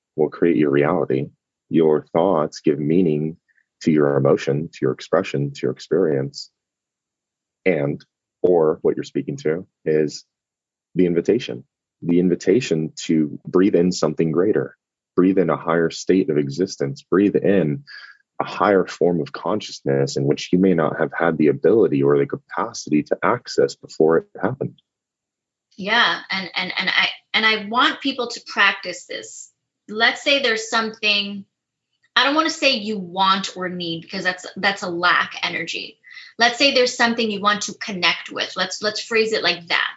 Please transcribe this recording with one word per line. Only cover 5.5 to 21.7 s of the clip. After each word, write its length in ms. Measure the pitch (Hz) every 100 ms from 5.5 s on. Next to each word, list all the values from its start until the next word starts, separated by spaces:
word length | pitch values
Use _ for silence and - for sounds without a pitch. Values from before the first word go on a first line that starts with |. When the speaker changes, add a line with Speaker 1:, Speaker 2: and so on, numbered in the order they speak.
Speaker 1:
to 80 | 69
your 100 | 65
experience. 760 | 65 - 80 87 69 69 - - _ _ _ _ _ _ _ _ _ _ _ 95
And, 360 | 80 71 71 - _ _ _
or 360 | 87 87 78 -
what 160 | 82 -
you're 80 |
speaking 320 | 71 - 71 69
to 280 | 76 82 - _
is 400 | 82 78 76 - - _ _ _ _ _ _
the 100 | -
invitation, 600 | 87 85 82 117 - - - _ _ _
the 200 | 82 87
invitation 720 | 90 87 - 110 131 80 78 -
to 340 | - 80 73 69 -
breathe 280 | 90 98
in 180 | 87 90
something 400 | 87 76 73 82
greater, 440 | 78 101 76 64 - _ _ _
breathe 240 | - 90 95
in 100 | 85
a 80 | 73
higher 320 | 82 82 82
state 400 | - - 95 78
of 80 | 73
existence, 680 | 69 69 98 - 69 69
breathe 340 | - 90 101 -
in 480 | 92 98 78 71 - - - - _ -
a 60 |
higher 420 | - - 95 98 87
form 340 | - 85 85
of 120 | 69
consciousness 840 | - 82 104 - - 73 69 69 78
in 60 |
which 260 | 69 73 -
you 60 | 90
may 160 | 95
not 260 | 85 76 -
have 100 | 76 -
had 200 | 85 78
the 80 | 76
ability 560 | 69 -